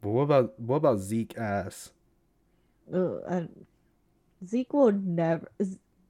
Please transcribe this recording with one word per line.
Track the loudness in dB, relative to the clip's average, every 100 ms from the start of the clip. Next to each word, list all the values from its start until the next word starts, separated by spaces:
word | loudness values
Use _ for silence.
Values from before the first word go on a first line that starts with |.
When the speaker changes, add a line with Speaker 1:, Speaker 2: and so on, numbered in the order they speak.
Speaker 1:
But | 0
what | 0
about, | 4 4 2 -2
what | -2 2
about | 2 2
Zeke | 0 -4 -4 -6
ass? | -4 -2 -4 -10 -20 _ _ _ _ _ _ _ _ _ -6
Speaker 2:
Ugh, | -2 -2 -4 -6
I, | -6 -6 -12 -20 _ _ _ _ _ _ _ -6
Zeke | -4 -2
will | 4 4
never. | 4 0 0 2 0 -4 _
Z-, | -6 -6 _ _ _